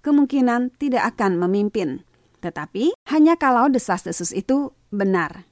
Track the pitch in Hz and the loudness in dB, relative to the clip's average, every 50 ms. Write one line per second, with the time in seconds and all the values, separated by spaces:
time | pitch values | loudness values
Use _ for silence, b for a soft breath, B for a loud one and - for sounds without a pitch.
0 | _ 294 294 285 285 262 294 277 254 247 233 240 247 254 _ _ 285 285 247 233 | _ 2 2 2 2 2 0 0 2 2 0 0 -2 -4 _ _ -4 -2 -2 -2
1 | - 226 - - 214 196 180 170 175 175 196 202 208 208 - 220 180 143 131 - | -2 -2 -2 -2 -2 0 0 0 0 0 0 0 -2 -2 -2 -4 -4 -4 -8 -10
2 | _ _ _ _ _ _ _ _ - 175 - 147 151 - - 190 247 339 480 _ | _ _ _ _ _ _ _ _ -12 -12 -10 -10 -14 -10 -6 -2 -2 -2 -2 _
3 | _ - 285 311 302 320 330 330 302 269 254 233 247 294 262 240 - - 185 175 | _ -2 4 4 6 6 4 4 2 2 2 4 4 4 2 0 0 -2 -4 -4
4 | - 175 165 - 175 - - 190 - - 262 277 285 - _ _ _ _ 208 202 | -4 -6 -6 -4 -4 -4 -6 -6 -2 0 0 0 0 -4 _ _ _ _ -4 -2
5 | 196 196 190 175 160 143 - - - _ | 0 0 0 0 -2 -4 -8 -14 -20 _